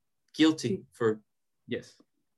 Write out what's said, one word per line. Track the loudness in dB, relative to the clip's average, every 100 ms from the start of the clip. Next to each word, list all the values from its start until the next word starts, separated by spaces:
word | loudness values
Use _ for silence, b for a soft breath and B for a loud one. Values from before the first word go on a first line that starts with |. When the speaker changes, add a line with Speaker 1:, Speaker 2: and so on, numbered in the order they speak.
| _ _ _
Speaker 1:
guilty | 2 2 2 -4 -6 -8
for | -4 -2 -2 -8 _ _ _ -10
Speaker 2:
Yes. | -10 -10 _ _ _ _